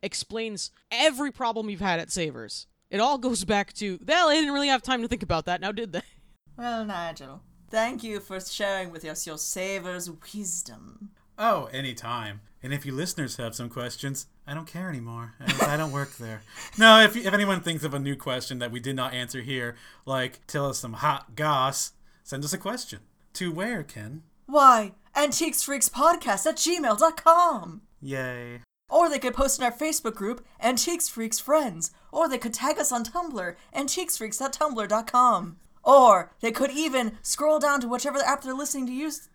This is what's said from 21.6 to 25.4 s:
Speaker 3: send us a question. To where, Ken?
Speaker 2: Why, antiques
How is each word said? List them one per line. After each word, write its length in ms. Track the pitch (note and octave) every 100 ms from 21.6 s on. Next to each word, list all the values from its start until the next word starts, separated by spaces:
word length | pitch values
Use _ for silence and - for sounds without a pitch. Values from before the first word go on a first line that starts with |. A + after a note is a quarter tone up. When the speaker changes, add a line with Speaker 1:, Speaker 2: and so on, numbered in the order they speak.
| C3 C3+ - _ - _
Speaker 3:
send 220 | - C3+ D3
us 80 |
a 40 | F#3
question. 420 | G3 A#3+ - - _ _ _
To 180 | - F3+
where, 320 | D#3+ G#3 A3+
Ken? 380 | D3 - G#2+ D3+ - _ -
Speaker 2:
Why, 480 | D4 C4+ A#3 G#3 - _
antiques 480 | - D4 -